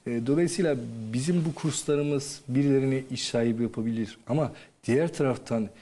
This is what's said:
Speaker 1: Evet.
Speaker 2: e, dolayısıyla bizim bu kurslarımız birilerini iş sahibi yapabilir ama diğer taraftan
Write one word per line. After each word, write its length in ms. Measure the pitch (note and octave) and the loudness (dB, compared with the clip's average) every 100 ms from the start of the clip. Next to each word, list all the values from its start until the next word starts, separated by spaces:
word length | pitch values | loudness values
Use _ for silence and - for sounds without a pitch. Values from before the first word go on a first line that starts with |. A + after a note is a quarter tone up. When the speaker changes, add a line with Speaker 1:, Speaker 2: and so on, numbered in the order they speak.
| B2+ | -6
Speaker 1:
Evet. 160 | A#2 | -2
Speaker 2:
e, 40 | A#2 | 2
dolayısıyla 480 | D#3 E3+ F#3 E3 C3+ A#2 A2+ A2 | 2 2 2 0 0 -4 -8 -4
bizim 320 | A#2+ D3+ F3 D#3+ | -2 0 0 0
bu 100 | - | -2
kurslarımız 840 | D#3+ - - D3 D3 C#3+ C#3+ - - | -4 -2 0 0 2 -2 -4 -12 -2
birilerini 560 | C3 C#3+ C3+ C3+ C3 C3 | 2 4 4 4 0 -2
iş 160 | B2+ - | -6 -2
sahibi 360 | A#2+ A#2 A2+ | 2 2 2
yapabilir 540 | A2+ A#2 A2+ A2+ G#2 - - | -2 -2 -2 -2 -4 -6 -2
ama 240 | D3 B2+ - - _ | 0 0 -4 -20 _
diğer 300 | - C3 E3 | 0 2 2
taraftan 560 | E3 C#3 A#2+ - A#2 G2+ - | 2 0 0 -2 -2 -2 -8